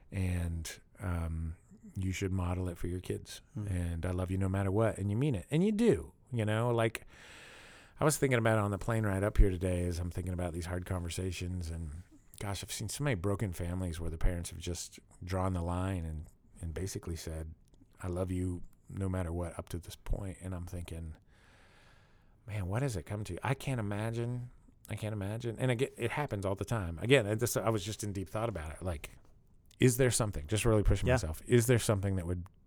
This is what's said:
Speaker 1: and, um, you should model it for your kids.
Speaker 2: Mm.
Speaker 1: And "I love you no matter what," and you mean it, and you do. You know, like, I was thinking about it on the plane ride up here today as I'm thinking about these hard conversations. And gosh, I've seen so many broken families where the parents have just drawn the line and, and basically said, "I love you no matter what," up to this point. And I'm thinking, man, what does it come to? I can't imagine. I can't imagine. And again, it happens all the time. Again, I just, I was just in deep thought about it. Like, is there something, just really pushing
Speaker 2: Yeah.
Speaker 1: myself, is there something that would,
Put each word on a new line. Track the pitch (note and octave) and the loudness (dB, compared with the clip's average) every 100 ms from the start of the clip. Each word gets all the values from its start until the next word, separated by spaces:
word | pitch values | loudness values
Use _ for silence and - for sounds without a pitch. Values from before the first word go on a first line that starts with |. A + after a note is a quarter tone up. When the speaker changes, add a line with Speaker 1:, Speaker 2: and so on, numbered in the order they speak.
| - | -8
Speaker 1:
and, | G2 F#2 F2+ E2+ E2 D#2+ - - - | -2 0 0 -2 -4 -6 -10 -16 -8
um, | F#2+ F2 E2 D#2+ D#2+ E2 - G#3 A3 G2 | -4 -2 -2 -4 -6 -8 -14 -20 -12 -4
you | F#2 | -4
should | F2+ G2 | -2 0
model | F#2+ F2 F2+ F2+ | 0 0 0 -2
it | F2 | -4
for | F2 | -4
your | F2+ | -4
kids. | F2+ G2+ - - - - | -4 -6 -8 -16 -12 -8
Speaker 2:
Mm. | G2+ | -4
Speaker 1:
And | F#2 F2 E2+ F2 | -2 0 -2 -2
"I | |
love | F#2 F#2 | 0 0
you | F#2+ | 0
no | F#2+ | 2
matter | G2 G2 | 2 2
what," | G2 A2+ - | 4 2 2
and | G2+ | 0
you | G#2 | 2
mean | D3 A2 | 2 0
it, | - | 0
and | D#3 | 2
you | G3 | 2
do. | G#3 A#3 G#2 - - - | 4 4 4 0 -14 -6
You | A#2+ G#2+ | 0 2
know, | A2 A#2+ | 2 2
like, | A#2 A2+ - - - - - - - - - - - | 4 2 0 -10 -20 -20 -20 -18 -20 -20 -20 -20 0
I | D3+ | 2
was | D3 | 4
thinking | C#3 B2 | 4 4
about | A2+ A2 | 6 4
it | |
on | G2+ | 4
the | G2+ | 0
plane | - A2+ G#2+ | 0 0 2
ride | F#2+ | 2
up | G2+ - | 4 8
here | G#2 | 8
today | F#2 F#2 F2+ F2 | 6 2 2 0
as | E2+ | 0
I'm | F2 | -4
thinking | F2 F2+ | -4 -4
about | F2+ F2+ | -2 -2
these | E2 F2 | -4 -4
hard | F2+ F2+ | -4 -2
conversations. | F#2 F2 E2+ F#2 F2+ F2+ F#2 E2+ | -2 -2 -4 -4 -4 -4 -4 -4
And | E2 E2 D2+ - - - - | -6 -6 -8 -12 -20 -20 -10
gosh, | G#2 G2 | -6 -6
I've | - | -6
seen | - G#2+ | -6 -6
so | - | -2
many | D3 A2 | 0 0
broken | G2 G2+ G#2 | 0 0 -2
families | E2+ F2 F2+ F#2 E2+ | -2 -4 -2 -2 -2
where | E2 | -4
the | D#2+ | 0
parents | - F2+ E2 | 2 0 -4
have | E2 | -8
just | E2+ E2+ - - - - | -6 -6 -8 -14 -20 -14
drawn | F2+ F#2 F#2 | -4 0 2
the | F#2 | 0
line | E2+ F2 F#2 F#2+ E2 | 0 0 0 -2 -4
and, | D#2 E2 - - - | -6 -8 -14 -20 -10
and | E2+ | -8
basically | D#2 F#2 - - E2 | -4 -6 -6 -6 -6
said, | - D#2+ D#2 D#2+ - - - - | -6 -8 -8 -12 -20 -20 -20 -10
"I | F#2 | -4
love | F2 F#2 | -2 0
you | F#2 F#2 F2+ - - - | 0 -2 -4 -8 -14 -12
no | F#2 F#2+ | -4 -2
matter | F#2 F2+ | 0 -2
what," | E2+ F2 - | -2 -4 -6
up | - | -8
to | F2 | -10
this | - - | -10 -12
point. | - - G2 - | -4 -4 -4 -8
And | F#2 | -8
I'm | F2+ F2 | -8 -8
thinking, | F2+ E2+ E2 E2 D#2 _ - - - - - - - - - - - - | -8 -8 -10 -10 -12 _ -20 -20 -20 -20 -20 -20 -20 -20 -20 -20 -20 -10
man, | G#2 F2 | -6 -4
what | G#2 | -2
does | C#3 G#2 | -2 -2
it | D#2 | -6
come | G#2 G#2 | -6 -6
to? | F2 | -4
I | - C3 | -2 -2
can't | - B2+ | -2 -2
imagine. | G#2 G2+ A2 A#2 A#2 B2 B2 - - - - | -2 -2 -2 -2 -2 -4 -6 -12 -20 -20 -10
I | G#2+ | -6
can't | G#2+ | -4
imagine. | G#2+ G2 A2 A#2+ G#2+ | -4 -4 -4 -4 0
And | C3 | 0
again, | A#2 C3 - | 2 0 -2
it | A#2 | -2
happens | - C#3+ G#2+ F#2+ | -2 -2 -2 0
all | G2 | -2
the | |
time. | - A#2 F2 E2 | -2 -2 -2 -2
Again, | G#2+ C#3 G2+ | 4 6 6
I | A2 | 2
just, | A#2 - | 0 2
I | G2+ | 2
was | A2+ | 2
just | F#2+ G#2 | 0 -4
in | G#2+ | -4
deep | G2 F2 | -4 -4
thought | A2 A#2 | -4 -4
about | F#2 D#2 | -4 -6
it. | D#2 | -6
Like, | F#2 E2 - - - - - - - - | -6 -6 -8 -16 -20 -20 -20 -20 -20 4
is | B2+ A#2 | 6 6
there | B2+ | 4
something, | - A2 G2 D2 | 4 0 -2 -2
just | G#2+ | 2
really | A#2+ A2 | 6 6
pushing | G2 G2+ A2+ | 6 4 6
Speaker 2:
Yeah. | B2 | 4
Speaker 1:
myself, | E2+ D#2 - | 2 -4 4
is | A#2+ A2+ | 6 8
there | A#2+ | 6
something | - G#2 G2 F#2+ | 4 2 2 0
that | E2+ | 0
would, | F2+ E2+ - | -4 -6 -14